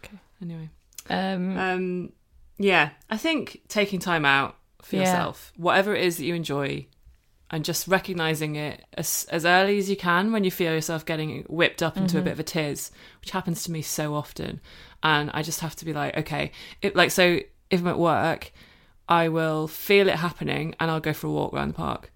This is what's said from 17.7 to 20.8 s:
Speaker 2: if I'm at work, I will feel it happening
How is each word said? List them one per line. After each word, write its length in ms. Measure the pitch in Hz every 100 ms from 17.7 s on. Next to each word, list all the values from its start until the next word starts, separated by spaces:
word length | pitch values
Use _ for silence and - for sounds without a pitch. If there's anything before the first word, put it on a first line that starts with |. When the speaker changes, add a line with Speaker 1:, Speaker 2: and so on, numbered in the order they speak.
Speaker 2:
if 100 | 185
I'm 60 | 175
at 120 | -
work, 540 | 170 127 160 - - - - - _ _ -
I 200 | 170 165
will 400 | 160 160 156 156
feel 400 | - - 202 190
it 80 | 160
happening 580 | 170 - 147 143 160 -